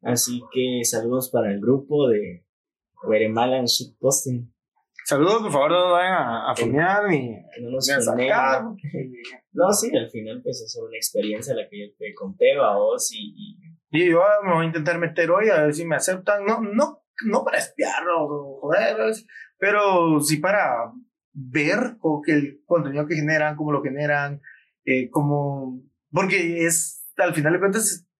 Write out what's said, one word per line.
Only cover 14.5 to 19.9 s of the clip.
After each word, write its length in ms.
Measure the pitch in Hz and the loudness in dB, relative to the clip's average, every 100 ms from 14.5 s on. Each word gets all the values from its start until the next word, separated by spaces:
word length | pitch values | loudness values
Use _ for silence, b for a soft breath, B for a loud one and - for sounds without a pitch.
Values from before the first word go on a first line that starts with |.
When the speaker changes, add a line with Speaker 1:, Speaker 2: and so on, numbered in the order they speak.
Speaker 2:
voy 120 | 165 | 2
a 20 | 165 | 0
intentar 300 | 165 156 170 | -2 -2 -2
meter 320 | 170 165 165 | -2 0 2
hoy 180 | 185 220 | 4 4
a 140 | 175 | 4
ver 120 | 151 | 4
si 120 | 147 170 | 0 -2
me 100 | 143 | 0
aceptan. 480 | - 185 185 202 | 0 -2 0 0
No, 160 | 202 226 | 0 -2
no, 420 | 214 214 302 - _ - | 0 0 0 -2 _ -6
no 200 | 226 233 | 0 0
para 140 | - - | 0 -2
espiarlos 680 | - - - - 165 170 147 | -4 -4 -2 -2 -2 -2 -2
o 280 | 147 139 135 | -4 -10 -10
joder, 360 | 143 180 220 220 | 0 2 2 0
¿ves? 280 | 220 220 - B B _ | -2 -2 -10 B B _
Pero 600 | 196 208 202 | 0 2 4